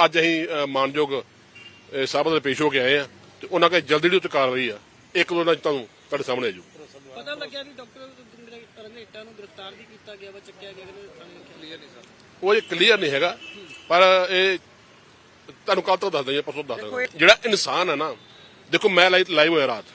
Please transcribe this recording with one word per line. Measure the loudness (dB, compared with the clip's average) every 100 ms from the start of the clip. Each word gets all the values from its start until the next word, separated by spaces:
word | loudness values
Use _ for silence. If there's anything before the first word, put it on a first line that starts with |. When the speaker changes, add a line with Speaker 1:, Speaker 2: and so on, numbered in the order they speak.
| 2
Speaker 1:
ਅੱਜ | 4
ਅਸੀਂ, | 2 0 -2
ਅਹ, | -4 -2
ਮਾਨਯੋਗ, | 0 0 0 -2 -4
ਅਹ, | -8 _ -20 -20 -20 -20 -10 -4 -2
ਸਾਹਿਬ | 0 0
ਦੇ | 0
ਪੇਸ਼ | 0 0
ਹੋ | 2
ਕੇ | 2
ਆਏ | 2 2
ਆ | 0 -10 -20 -20
ਤੇ | -4
ਉਹਨਾਂ | -2 0
ਕਹੇ | -2
ਜਲਦੀ | 0 0
ਜਿਹੜੀ | 0 0
ਉੱਤੇ | -2
ਕਾਰਵਾਈ | -2 -2 -2 -6
ਆ, | -8 -16 _ _ -4
ਇੱਕ | -2
ਦੋ | 0
ਦਿਨਾਂ | 0 0
'ਚ |
ਤੁਹਾਨੂੰ, | -2 -4 -8
ਤੁਹਾਡੇ | _ _ -8
ਸਾਹਮਣੇ | -6 -4 -4
ਆ |
ਜਾਊ। | -8 -14 -20 -20 -20 -20 -18
Speaker 2:
ਪਤਾ | -14 -12
ਲੱਗਿਆ | -12 -14
ਵੀ | -16 -18
ਡਾਕਟਰ | -20 -20
ਗੁਰਿੰਦਰ | -20 -20 -20 -20 -20 -20 -20 -20
ਰੰਘਰੇਟਾ | -20 -20 -20 -20
ਨੂੰ | -20 -20
ਗ੍ਰਿਫਤਾਰ | -20 -18 -18
ਵੀ | -18
ਕੀਤਾ | -20 -20 -20 -20
ਗਿਆ | -20
ਵਾ, | -20
ਚੱਕਿਆ | -20 -20 -20
ਗਿਆ, | -18 -20
ਕਹਿੰਦੇ | -20 -20 -20
ਥਾਣੇ | -20 -20
ਰੱਖਿਆ। | -20 -20
ਕਲੀਅਰ | -18 -18
ਨਹੀਂ | -20
ਸਰ। | -20 -20 -20 -20 -4
Speaker 1:
ਉਹ | 2 2
ਇਹ |
ਕਲੀਅਰ | 0 2 4 4
ਨਹੀਂ | 2
ਹੈਗਾ, | 0 -2 -4 -14 -20 -20 -20 0
ਪਰ | 6 6 6 4
ਇਹ | 2 2 0 -6 -20 _ -20 _ _ _ _ -20
ਤੁਹਾਨੂੰ | -12 0 0
ਕੱਲ੍ਹ | 2 0
ਤੋਂ | 0
ਦੱਸ | -4 -2
ਦਿੰਦੇ, | -4
ਪਰਸੋਂ | -4 -8
ਦੱਸ | -10 -10
ਦਿੰਦੇ। | -8 -8 -8 4
ਜਿਹੜਾ | 6 6 4
ਇਨਸਾਨ | -2 -2 -2 -2
ਹੈ | -2
ਨਾ, | -6 -8 -16 -20 -20 -20 -4
ਦੇਖੋ | 0 2
ਮੈਂ | 4 6
ਲਾਈ-, | 4 2
ਲਾਈਵ | 2 4
ਹੋਇਆ | 4 0
ਰਾਤ | -2 -10